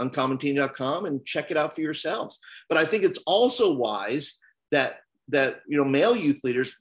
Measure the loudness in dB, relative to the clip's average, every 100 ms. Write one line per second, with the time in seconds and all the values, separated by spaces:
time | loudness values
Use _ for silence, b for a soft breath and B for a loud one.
0 | -6 -2 -2 0 -2 0 -2 -2 -4 -4
1 | -4 -6 -6 -6 -2 -2 -2 -4 -6 -4
2 | -6 -6 -8 -12 B B B 0 2 2
3 | 2 0 0 4 4 4 2 2 0 -2
4 | -2 -4 -4 -8 b b -2 0 0 -4
5 | _ _ -2 0 2 -2 -2 0 2 4
6 | 4 2 2 0 0 0 -2 0